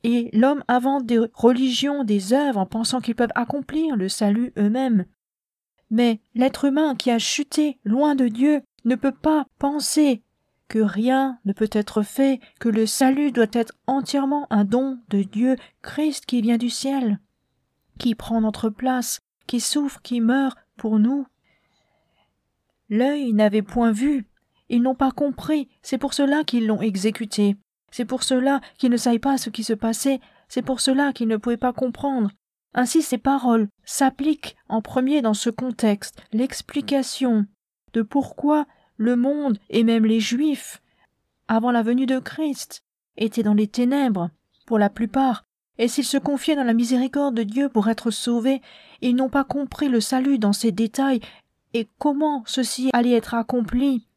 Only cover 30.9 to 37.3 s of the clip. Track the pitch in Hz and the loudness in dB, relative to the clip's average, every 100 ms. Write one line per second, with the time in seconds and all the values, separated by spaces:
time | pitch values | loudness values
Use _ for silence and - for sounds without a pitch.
30.9 | 262 285 - 226 220 240 233 254 240 254 | 2 0 0 -2 0 -2 -2 -2 -2 -4
31.9 | - 277 262 202 _ _ _ _ - 247 | -2 -4 0 -2 _ _ _ _ -2 2
32.9 | 320 302 240 269 269 247 226 208 _ - | 2 0 -2 0 0 2 2 0 _ -12
33.9 | - 269 - 285 302 - - - 226 - | 0 0 2 -2 -2 -6 -18 -4 -4 -2
34.9 | 254 254 294 226 208 233 226 254 233 220 | -2 2 2 2 0 -2 -4 -6 0 0
35.9 | 202 - - - 214 262 - - 294 208 | 0 -6 -18 -6 -2 -2 -6 -6 -6 -2
36.9 | 277 262 - 262 | -2 -2 -2 0